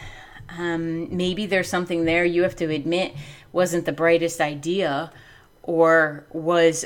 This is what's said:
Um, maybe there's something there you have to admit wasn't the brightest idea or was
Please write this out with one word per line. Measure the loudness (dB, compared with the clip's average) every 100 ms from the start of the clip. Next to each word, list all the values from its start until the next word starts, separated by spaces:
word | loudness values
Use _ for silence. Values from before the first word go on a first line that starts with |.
| -18 -18 -20 -20 -16 -8
Um, | -4 -4 -4 -4 -4 -2
maybe | -2 -2 -2
there's | -2 0
something | -2 -2 -2
there | 2 2
you | 2 2
have | 0 0
to | -4
admit | -4 -2 -2 -2 -8 -18 -20 -6
wasn't | -2 0 0 -2
the |
brightest | 0 2 4 2 -2
idea | -4 -4 -4 -2 -2 -2 -6 -12 -20 -20 _ _
or | -2 4 6 6 4 -2 -12
was | -6 0 4 4 2